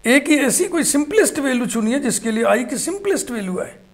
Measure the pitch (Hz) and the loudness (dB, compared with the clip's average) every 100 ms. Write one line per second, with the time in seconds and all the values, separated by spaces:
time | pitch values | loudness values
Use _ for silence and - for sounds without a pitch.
0 | 226 277 294 302 262 - 370 339 262 285 | 4 2 4 2 2 0 0 0 0 0
1 | 294 440 330 - 277 247 240 233 214 269 | 2 2 2 0 -2 -2 -2 -2 0 0
2 | 247 - 226 220 226 214 247 269 - 392 | -2 -2 -2 0 2 2 0 -6 -6 -4
3 | 403 330 - 233 185 180 - - _ | -2 -2 -4 -6 -6 -6 -8 -14 _